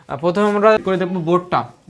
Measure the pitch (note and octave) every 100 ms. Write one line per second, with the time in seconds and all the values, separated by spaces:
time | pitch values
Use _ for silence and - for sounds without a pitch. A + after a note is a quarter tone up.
0 | - C3+ E3+ F#3 G#3 G#3 G#3+ G#3+ F#3 F#3
1 | F#3 F#3 D#3+ F3 F3 D3 A#2 - _